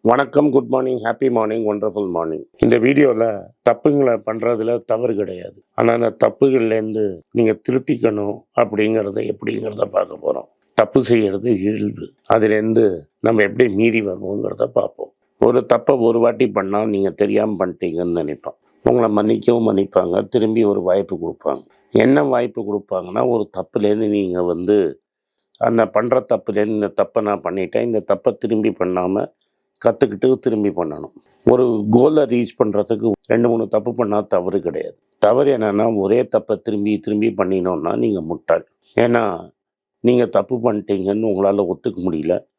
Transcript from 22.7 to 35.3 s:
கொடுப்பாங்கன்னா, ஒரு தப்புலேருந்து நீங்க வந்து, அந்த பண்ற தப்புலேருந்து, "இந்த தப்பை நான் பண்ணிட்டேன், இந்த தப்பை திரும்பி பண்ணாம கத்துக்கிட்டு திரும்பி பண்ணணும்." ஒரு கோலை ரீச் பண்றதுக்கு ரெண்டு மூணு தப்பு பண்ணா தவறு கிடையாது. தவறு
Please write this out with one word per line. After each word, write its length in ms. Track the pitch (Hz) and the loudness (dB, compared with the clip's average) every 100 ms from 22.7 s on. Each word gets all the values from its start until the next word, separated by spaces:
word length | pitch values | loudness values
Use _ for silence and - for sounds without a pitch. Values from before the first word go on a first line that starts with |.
கொடுப்பாங்கன்னா, 540 | 101 - 92 90 104 127 | -8 -4 -6 -4 -2 0
ஒரு 220 | 117 104 95 | 0 -2 -8
தப்புலேருந்து 520 | 92 113 104 107 107 | -6 -2 0 0 0
நீங்க 340 | 104 92 90 | 0 -2 -2
வந்து, 580 | 87 85 90 104 85 - _ _ _ _ _ _ | -2 -2 2 2 2 -6 _ _ _ _ _ _
அந்த 320 | 120 113 113 | 0 0 0
பண்ற 360 | 110 120 127 127 | 0 0 0 0
தப்புலேருந்து, 320 | 113 - 101 107 | -4 -2 -2 -2
"இந்த 280 | 107 101 - | -2 -2 -2
தப்பை 200 | 98 113 | -2 -2
நான் 200 | 104 98 | -2 -4
பண்ணிட்டேன், 400 | - 98 90 113 | -4 -4 -2 -2
இந்த 220 | 120 110 95 | -2 -4 -2
தப்பை 300 | 95 - 104 | -2 0 -2
திரும்பி 320 | 113 110 107 | -2 0 -2
பண்ணாம 640 | 90 92 90 90 98 - _ _ _ _ _ 117 | -2 -4 -2 -2 -2 -4 _ _ _ _ _ 0
கத்துக்கிட்டு 540 | 113 107 101 131 127 | 2 -2 2 0 2
திரும்பி 300 | 127 110 101 | 0 0 0
பண்ணணும்." 420 | 87 80 73 80 - _ _ - | -2 -6 -8 -14 -18 _ _ 2
ஒரு 400 | 123 123 110 104 | 4 2 0 2
கோலை 340 | 117 139 156 | 4 6 4
ரீச் 400 | 135 120 117 - | 2 0 -2 -2
பண்றதுக்கு 480 | 107 101 98 110 113 - - | -2 0 -2 -2 -2 -2 0
ரெண்டு 220 | 117 120 | 0 2
மூணு 180 | 113 104 | 0 -2
தப்பு 260 | 110 113 | -2 -2
பண்ணா 280 | 113 107 107 | -4 -2 -2
தவறு 380 | 104 95 90 95 | 0 -2 -2 -4
கிடையாது. 380 | 85 78 - _ _ _ | -4 -6 -10 _ _ _
தவறு 380 | 104 | 2